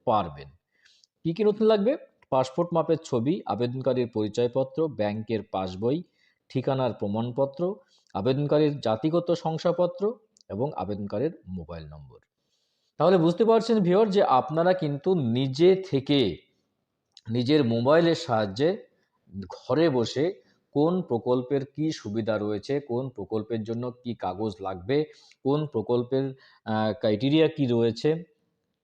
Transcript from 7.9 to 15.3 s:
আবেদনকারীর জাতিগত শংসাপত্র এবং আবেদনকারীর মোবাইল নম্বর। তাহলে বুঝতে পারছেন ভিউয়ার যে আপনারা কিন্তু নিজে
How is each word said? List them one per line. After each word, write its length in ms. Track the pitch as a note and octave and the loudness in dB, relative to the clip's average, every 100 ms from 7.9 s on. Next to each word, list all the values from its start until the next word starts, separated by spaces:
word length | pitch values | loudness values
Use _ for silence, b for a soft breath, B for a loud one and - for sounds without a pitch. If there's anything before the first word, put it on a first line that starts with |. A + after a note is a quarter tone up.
| b b | b b
আবেদনকারীর 640 | - G#2+ D3+ D3 D3+ D3+ C#3+ | -4 -2 0 2 2 2 0
জাতিগত 500 | A2 A2 D#3 E3+ E3+ | -2 0 0 0 0
শংসাপত্র 720 | E3 D#3+ D#3+ F3 F3 F3 F3 G3+ B3+ _ _ - | -2 -4 -2 -2 0 -2 -2 -4 -4 _ _ -10
এবং 220 | G2 C#3+ - | -6 -4 -4
আবেদনকারীর 560 | F#2 G#2 G2+ G#2+ D3+ E3+ F#2+ | -6 -6 -6 -4 -4 -6 -12
মোবাইল 360 | F2+ D#2+ E2+ D2+ | -12 -12 -14 -14
নম্বর। 320 | D2+ C2+ - _ _ _ _ _ _ _ - | -18 -20 -20 _ _ _ _ _ _ _ 0
তাহলে 200 | D#3+ F#3+ | 4 6
বুঝতে 260 | D#3+ E3+ | 4 4
পারছেন 360 | A3 A3+ A3+ A3 | 4 4 4 2
ভিউয়ার 300 | F3 F#3 A3 | 4 4 4
যে 120 | G3 | 4
আপনারা 500 | - C3 - D#3 F3 | 4 4 2 2 2
কিন্তু 420 | F#3 D3+ C#3+ F#3 | 2 -2 -2 0
নিজে 680 | F#3 A#2+ | 0 2